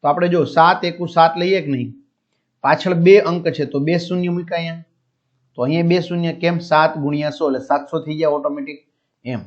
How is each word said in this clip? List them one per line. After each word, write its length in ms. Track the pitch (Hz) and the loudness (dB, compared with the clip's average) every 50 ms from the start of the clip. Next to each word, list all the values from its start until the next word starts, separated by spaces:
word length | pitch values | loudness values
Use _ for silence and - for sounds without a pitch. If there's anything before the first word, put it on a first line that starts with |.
તો 60 | - 143 | 0 0
આપણે 200 | 147 175 180 175 | 0 2 0 2
જો 180 | 175 170 147 | 2 2 0
સાત 400 | - - 170 160 170 185 180 - | 0 4 4 6 6 4 2 -2
એકુ 200 | 175 170 175 175 | -6 -6 -6 -10
સાત 320 | 165 - 170 165 165 160 170 | -4 4 4 4 4 4 0
લઈએ 240 | 175 180 190 190 | -2 0 0 0
કે 60 | 156 147 | 0 -2
નહીં? 260 | 139 123 120 117 - - _ _ _ _ _ _ _ _ _ _ _ _ | -4 -4 -6 -8 -12 -18 _ _ _ _ _ _ _ _ _ _ _ _
પાછળ 320 | - 139 151 160 - 190 180 | 0 0 0 2 0 -2 0
બે 260 | 165 170 180 196 208 | 4 6 8 8 8
અંક 280 | 202 170 170 175 170 170 | 6 4 -4 -2 -2 -4
છે 160 | - - 147 | -4 -4 -6
તો 140 | 135 - 143 | -4 -4 -4
બે 180 | 143 151 175 170 | -2 0 0 -2
શૂન્ય 320 | 170 - 185 180 180 180 | -2 -4 -4 -4 -2 -2
મૂક્યા 280 | 175 175 175 170 180 170 | -4 -4 -6 -6 -6 -6
અહીંયા. 280 | 165 165 165 170 165 _ _ _ _ _ _ _ _ _ _ _ _ _ _ | -6 -6 -10 -12 -16 _ _ _ _ _ _ _ _ _ _ _ _ _ _
તો 60 | - | -4
અહીંયા 260 | 123 135 156 170 170 170 | -2 0 0 0 2 2
બે 140 | 175 180 | 2 0
શૂન્ય 320 | 165 175 175 175 170 165 156 | 0 -2 -4 -4 -4 -4 -4
કેમ? 260 | - 170 170 170 165 | -2 -2 -2 -2 -2
સાત 380 | 170 - 156 151 156 160 160 160 | -2 2 2 4 4 4 0 -2
ગુણ્યા 320 | 143 143 147 147 147 151 | -4 -4 -4 -2 -4 -4
સો 220 | 143 - 165 143 | -4 -2 -2 -2
એટલે 140 | 135 127 135 | -2 -2 -2
સાતસો 340 | - 147 143 139 - - 160 | -2 -2 -2 -2 -4 -8 -8
થઈ 160 | - 151 156 | -6 -6 -6
ગયા 140 | 151 160 151 | -2 -2 0
ઓટોમેટિક 600 | 147 147 139 147 147 147 139 143 147 - _ _ _ _ _ _ _ _ _ | 0 -2 -4 -6 -6 -6 -10 -12 -14 -18 _ _ _ _ _ _ _ _ _
એમ. 140 | 120 127 110 92 | -10 -10 -10 -10